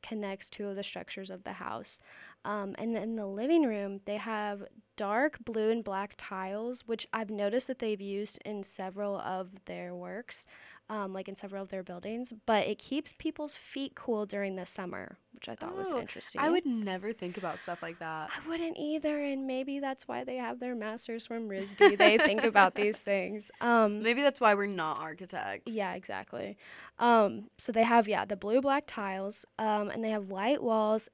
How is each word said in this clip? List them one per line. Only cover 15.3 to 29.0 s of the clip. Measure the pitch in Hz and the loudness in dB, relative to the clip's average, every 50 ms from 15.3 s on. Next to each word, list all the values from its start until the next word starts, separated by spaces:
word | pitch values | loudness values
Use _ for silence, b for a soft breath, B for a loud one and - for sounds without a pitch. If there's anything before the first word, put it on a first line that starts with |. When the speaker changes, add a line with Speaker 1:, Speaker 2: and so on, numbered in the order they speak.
| _ | _
Speaker 1:
which | 240 - - | -16 -12 -12
I | - | -10
thought | - - - 370 | -10 -8 -8 -6
was | 381 381 370 | -6 -6 -4
Speaker 2:
Oh, | 311 240 | -4 -4
Speaker 1:
interesting. | - - - - - - - - | -4 -6 -10 -12 -12 -8 -2 0
Speaker 2:
I | 262 311 | 2 4
would | 339 359 339 | 4 4 2
never | 285 240 226 208 196 185 185 190 214 | 2 -2 -2 -2 -2 -4 -4 -4 -6
think | 233 - 190 180 180 208 | -6 -4 -6 -8 -6 -4
about | 185 165 160 - | -6 -6 -6 -6
stuff | - - 175 - | -6 -8 -8 -6
like | 170 165 170 - | -6 -10 -10 -8
that. | 165 160 160 156 156 - - | -8 -8 -6 -6 -6 -6 -8
Speaker 1:
I | 285 285 311 | -8 -6 -6
wouldn't | 330 330 339 330 - | -4 -4 -4 -4 -4
either, | - 294 294 311 320 302 302 302 294 | -4 -4 -2 -2 0 0 0 0 0
and | 285 285 277 269 269 | -2 -2 -2 -4 -4
maybe | 262 254 262 269 277 277 277 | -4 -4 -4 -2 -4 -4 -4
that's | 277 269 269 - - - | -2 -4 -4 -6 -8 -8
why | 247 247 254 | -6 -6 -6
they | 254 247 | -6 -6
have | 254 247 233 247 247 | -6 -4 -6 -6 -6
their | 247 254 247 | -6 -6 -4
masters | 233 208 220 220 233 - - 226 233 - | -4 -4 -6 -6 -8 -8 -8 -8 -8 -6
from | - 233 233 226 214 | -6 -6 -6 -4 -4
risd. | 196 190 196 196 196 - 403 392 202 202 | -4 -4 -4 -2 4 8 10 10 10 10
They | - - 214 233 | 8 8 10 8
think | 302 - 208 220 - | 6 6 4 4 4
about | 233 214 202 196 185 - | 6 8 10 8 8 8
these | - 208 208 214 - | 4 2 2 2 0
Speaker 2:
<laughs> | - 202 | 0 0
Speaker 1:
things. | 202 196 180 190 208 214 208 - - - | 2 2 2 -2 -4 -6 -8 -10 -6 0
Um, | 220 240 240 233 220 208 208 208 | 2 6 6 8 8 6 4 2
Speaker 2:
Maybe | 214 226 240 262 | 2 2 4 6
that's | 285 277 277 - | 4 4 4 6
why | 247 214 208 | 6 6 6
we're | 202 202 | 6 2
not | 202 196 180 160 156 151 - | -2 -2 -2 -2 -2 -2 -2
architects. | 156 160 156 170 185 175 185 165 101 98 98 101 - 233 | -4 -8 -8 -10 -12 -10 -8 -6 -6 -4 -6 -6 -6 -6
Speaker 1:
Yeah, | 220 220 196 180 175 | -4 -4 -2 -4 -4
exactly. | 185 190 - - 190 190 - - - - 202 202 B B B B B B B B - | -6 -8 -8 -8 -8 -8 -8 -8 -8 -8 -8 -10 B B B B B B B B 2
Um, | - 240 233 226 208 196 - - 208 - _ - | 6 8 8 8 8 6 2 -2 -10 -12 _ -10
so | - - | -6 0
they | 214 226 226 | 4 4 6
have, | 233 240 233 214 208 | 8 8 6 6 6
yeah, | 208 180 202 | 2 0 0
the | 196 208 | -2 -4
blue | 185 - 208 226 269 | -6 -2 2 2 4
black | 262 277 269 277 277 | 4 4 2 0 0
tiles, | - - 233 | -4 -8 -6